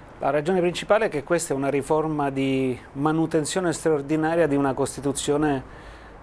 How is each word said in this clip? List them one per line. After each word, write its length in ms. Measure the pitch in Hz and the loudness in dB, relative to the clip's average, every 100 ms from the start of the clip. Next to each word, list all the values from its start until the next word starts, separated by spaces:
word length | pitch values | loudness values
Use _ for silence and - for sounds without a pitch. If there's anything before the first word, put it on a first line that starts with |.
| - - | -20 -4
La 100 | 139 | 0
ragione 300 | 147 151 185 | 0 2 2
principale 440 | 175 - 165 214 | 2 -2 2 4
è 40 | 208 | 4
che 120 | 151 | -2
questa 300 | - 170 - | 0 0 0
è 40 | 135 | -2
una 120 | 139 | 0
riforma 600 | 139 127 156 156 151 143 | 0 0 0 0 -2 -2
di 500 | 135 135 131 131 117 - | 0 0 2 0 -2 -8
manutenzione 840 | 139 156 160 160 160 143 190 175 | -2 0 2 2 0 0 0 0
straordinaria 720 | 147 165 147 139 156 156 170 156 | 0 0 0 0 0 2 2 2
di 100 | 143 | 4
una 160 | 139 | 2
Costituzione 1080 | 131 135 - 139 131 - 147 151 135 - - - - - - | 0 -2 -2 -4 -2 0 2 2 0 -4 -16 -18 -18 -20 -12